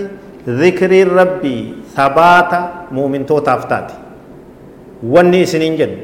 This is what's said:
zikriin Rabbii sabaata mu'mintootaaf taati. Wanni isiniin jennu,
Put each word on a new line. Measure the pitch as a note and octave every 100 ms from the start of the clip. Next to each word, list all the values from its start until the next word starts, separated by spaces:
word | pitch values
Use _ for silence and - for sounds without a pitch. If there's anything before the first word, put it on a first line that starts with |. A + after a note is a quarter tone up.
| G3 G3 - - -
zikriin | A#2+ F3 F3+ F#3 F#3+ F#3+
Rabbii | F3+ F#3 F#3 D3 A#2+ A2+ - - -
sabaata | C#3 C#3+ E3+ F3 F3 F3 F3 - -
mu'mintootaaf | C3 C#3 C#3 C3+ D3+ C#3+ B2 -
taati. | A#2 F#2 - - - - - - - - - - -
Wanni | A#2 D#3 F3 F3+
isiniin | F3 E3 D#3+ D#3
jennu, | B2 F#2+